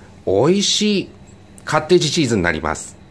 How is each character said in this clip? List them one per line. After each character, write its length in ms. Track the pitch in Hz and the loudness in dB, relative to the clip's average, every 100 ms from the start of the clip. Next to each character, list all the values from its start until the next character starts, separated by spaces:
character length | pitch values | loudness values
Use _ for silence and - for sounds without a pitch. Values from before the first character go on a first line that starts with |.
| - - - | -20 -10 -2
美 80 | 95 139 196 | 2 2 2
味 80 | |
し 360 | 196 - 214 202 | 0 -2 0 -2
い 100 | 135 - - - - - | -4 -12 -20 -20 -20 -18
カ 140 | - 151 | -6 -4
ッ 100 | 156 | 2
テ 80 | 180 | 2
ー 40 | |
ジ 120 | 151 | 2
チ 120 | 151 | 0
ー 40 | 135 | 0
ズ 80 | 113 | 2
に 80 | |
な 80 | 87 | 0
り 100 | 78 | -2
ま 140 | 78 80 | -4 -6
す。 220 | - - - | -10 -20 -20